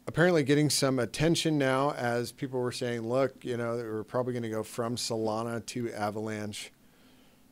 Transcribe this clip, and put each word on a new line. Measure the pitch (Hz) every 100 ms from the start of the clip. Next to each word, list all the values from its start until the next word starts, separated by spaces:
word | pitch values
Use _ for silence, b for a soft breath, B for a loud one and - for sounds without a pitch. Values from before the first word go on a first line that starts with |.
| -
apparently | 151 175 170
getting | 131 147 151
some | - 139 131
attention | 113 - 156 170 165 151
now, | 131 131 147
as | - 123 120 117
people | - 135 127
were | 123
saying, | 123 123 120 113
"Look, | 127 131 -
you | 131 120
know, | 117
we're | 120 117 107
probably | 104 127 123
gonna | 123 113
go | 110
from | 107 - 117
Solana | 120 - 113 110 110 117 117 107
to | 123 117
Avalanche." | 110 104 107 110 107 104 104 - - b b b b b b b